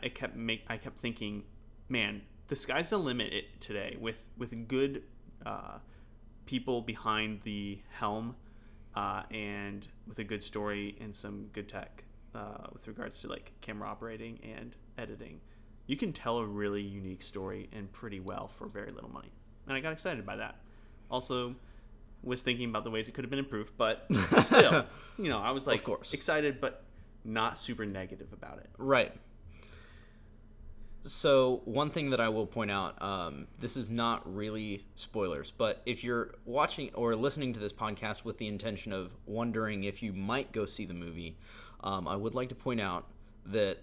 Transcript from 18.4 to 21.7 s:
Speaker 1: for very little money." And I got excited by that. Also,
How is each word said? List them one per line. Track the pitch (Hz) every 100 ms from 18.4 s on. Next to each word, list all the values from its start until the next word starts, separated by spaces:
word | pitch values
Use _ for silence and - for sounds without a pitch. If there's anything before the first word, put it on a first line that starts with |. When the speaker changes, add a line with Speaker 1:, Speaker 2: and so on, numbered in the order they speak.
| -
Speaker 1:
for | - -
very | 104 104
little | - -
money." | - - - - - -
And | 135
I |
got | 156
excited | 156 190 135
by | 98 104
that. | 110 - - - - - -
Also, | 127 127 127 123 135 -